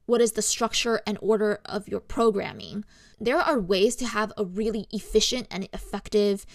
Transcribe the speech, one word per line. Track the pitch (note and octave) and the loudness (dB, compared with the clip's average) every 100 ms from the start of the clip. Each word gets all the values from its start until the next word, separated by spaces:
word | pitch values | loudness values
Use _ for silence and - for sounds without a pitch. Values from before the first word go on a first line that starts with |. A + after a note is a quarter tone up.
| - | 2
what | A#3 | 4
is | A#3 | 4
the | G#3+ | 2
structure | G#3 - A3+ - A#3+ A3+ - | -2 0 0 0 0 0 -2
and | G#3 | -4
order | G3 A3 G#3+ G3+ - | 2 2 2 0 -4
of | G#3 G3 | -8 -4
your | G3 | -8
programming. | - - A#3 G3 E3+ - E2+ G3+ - - - - | -4 2 2 2 -4 -10 -10 -10 -12 -18 -20 -6
There | A3 D4 | 0 2
are | - C#4+ | 2 2
ways | F3 G3 G#3+ - | 2 4 4 2
to | A#3+ | -4
have | G#3 G#3+ - | -2 -4 -4
a | F#3+ | -4
really | F#3 A3 G#3+ - | -2 -2 -2 -6
efficient | G#3+ - G#3+ - B3 A3 | -8 2 2 4 0 -4
and | F#3 F#3+ | -8 -8
effective, | - - G3+ - G#3 G#3 G3 - | -10 -8 -10 0 2 2 0 -4